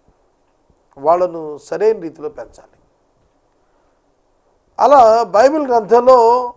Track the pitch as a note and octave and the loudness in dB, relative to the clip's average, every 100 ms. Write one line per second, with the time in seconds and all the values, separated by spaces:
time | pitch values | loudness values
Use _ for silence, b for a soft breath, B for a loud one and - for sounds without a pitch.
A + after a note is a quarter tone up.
0 | _ _ _ _ _ _ _ _ _ - | _ _ _ _ _ _ _ _ _ -8
1 | C#3+ F3 F3+ E3 D#3 C#3+ - E3 G#3+ G#3+ | -4 -2 -2 -8 -14 -16 -12 -6 -4 -4
2 | E3 C3 D3 C3+ A2 _ _ _ _ _ | -8 -14 -16 -16 -20 _ _ _ _ _
3 | _ _ _ _ _ _ _ _ _ _ | _ _ _ _ _ _ _ _ _ _
4 | _ _ _ _ _ _ _ - A3+ C#4+ | _ _ _ _ _ _ _ -2 2 4
5 | A3+ A3+ A3 G3 C4 D#4 C#4 A#3 F#3+ A#3 | 4 2 0 0 0 0 -2 -4 0 0
6 | B3 B3+ A3+ B3 B3 | 4 4 4 0 -4